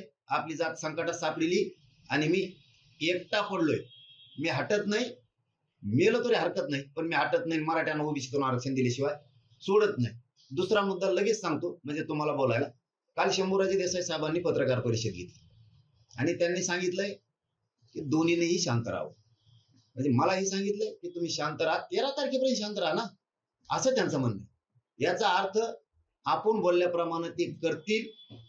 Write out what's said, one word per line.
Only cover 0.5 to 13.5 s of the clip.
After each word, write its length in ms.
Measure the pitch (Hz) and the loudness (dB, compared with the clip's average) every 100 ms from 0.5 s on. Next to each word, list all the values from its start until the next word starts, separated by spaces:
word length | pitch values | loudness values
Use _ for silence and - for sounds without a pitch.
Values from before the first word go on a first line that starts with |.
जात 200 | 151 160 | -4 -4
संकटात 400 | 160 156 156 160 | -4 -6 -4 -4
सापडलेली 640 | - 156 160 165 202 - - _ _ - | -2 -4 0 0 2 0 -6 _ _ -4
आणि 180 | 143 156 | 0 2
मी 140 | 190 185 - _ _ _ - | 2 0 -8 _ _ _ -4
एकटा 400 | 156 180 - 214 | -2 -2 -2 -2
पडलोय, 380 | 196 190 156 113 - - - - - - | 0 0 2 0 -4 -18 -20 -20 -18 -6
मी 100 | 160 | -2
हटत 380 | 139 - 208 196 | -2 0 0 2
नाही, 180 | 214 254 - _ _ _ _ _ _ | 0 -2 -6 _ _ _ _ _ _
मेलो 420 | 101 120 208 233 | 0 4 4 4
तरी 100 | 240 | 2
हरकत 340 | 202 165 185 147 | 2 0 -2 -2
नाही, 120 | 139 - 160 | -4 -6 -6
पण 100 | 165 | -2
मी 80 | |
हटत 320 | 147 156 165 151 | 0 2 0 0
नाही. 140 | 156 | -2
मराठ्यांना 440 | 156 165 160 151 | 0 0 0 -2
ओबीसीतून 380 | 151 139 127 143 | -2 -4 -2 -2
आरक्षण 300 | 135 120 131 | 0 0 0
दिल्याशिवाय 400 | 131 123 123 143 - - _ _ _ | 0 2 2 -2 -4 -10 _ _ _
सोडत 320 | - 208 175 127 | 2 4 4 2
नाही. 160 | 117 - - _ - | -2 -4 -20 _ -8
दुसरा 300 | 139 190 208 | -4 2 2
मुद्दा 300 | 196 185 190 | 2 0 0
लगेच 300 | 185 208 214 | 2 2 0
सांगतो, 400 | 175 147 170 - | -2 -2 -4 -6
म्हणजे 180 | 139 151 | -6 -6
तुम्हाला 300 | 156 151 151 | -4 -2 -2
बोलायला, 340 | 139 127 117 - - _ _ _ 160 | 2 2 2 -2 -6 _ _ _ -2
काल 140 | 190 | 0
शंभूराजे 460 | 190 185 | 2 2